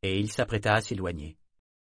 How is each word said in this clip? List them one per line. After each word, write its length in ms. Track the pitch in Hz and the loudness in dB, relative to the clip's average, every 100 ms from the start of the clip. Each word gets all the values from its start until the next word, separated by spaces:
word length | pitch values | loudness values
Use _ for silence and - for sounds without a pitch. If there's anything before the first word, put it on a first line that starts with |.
Et 160 | 98 95 | 0 0
il 120 | 104 | 0
s'apprêta 440 | - 120 110 107 | 0 0 0 4
à 60 | 107 | 2
s'éloigner. 560 | - 90 92 82 76 - _ _ _ _ | 2 -2 -2 -4 -8 -12 _ _ _ _